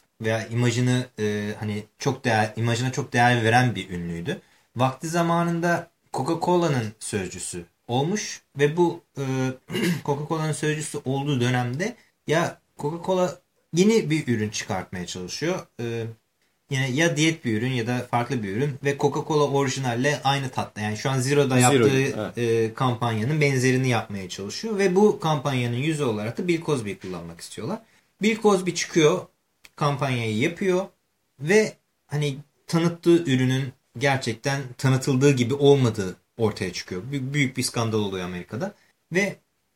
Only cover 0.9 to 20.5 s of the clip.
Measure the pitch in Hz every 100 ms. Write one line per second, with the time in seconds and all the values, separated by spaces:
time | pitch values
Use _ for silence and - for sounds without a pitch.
0.9 | 127 127 - 107 104 104 104 104 104 104
1.9 | _ 139 127 127 110 110 - 117 113 127
2.9 | 127 123 127 120 123 113 120 127 95 92
3.9 | 87 85 85 85 190 - _ _ - 131
4.9 | - 165 170 170 170 170 170 170 170 -
5.9 | _ _ - 131 165 170 180 170 135 110
6.9 | - - 107 92 90 - 90 85 _ _
7.9 | 120 147 208 - - _ 139 147 160 170
8.9 | 170 _ - 135 131 131 127 _ 175 202
9.9 | 156 - 143 151 160 156 147 151 151 147
10.9 | - - 135 139 139 120 127 123 127 202
11.9 | 247 _ _ - 151 175 - _ _ 143
12.9 | 170 170 185 180 - _ _ _ 160 196
13.9 | 226 156 151 143 117 107 - - 98 87
14.9 | 92 87 92 90 - 151 185 - _ 120
15.9 | 117 113 113 _ _ _ _ _ 135 135
16.9 | 127 165 147 156 160 123 107 123 131 110
17.9 | 123 113 120 120 131 101 98 147 127 139
18.9 | 139 143 151 - 151 143 139 135 127 131
19.9 | 117 139 147 135 139 131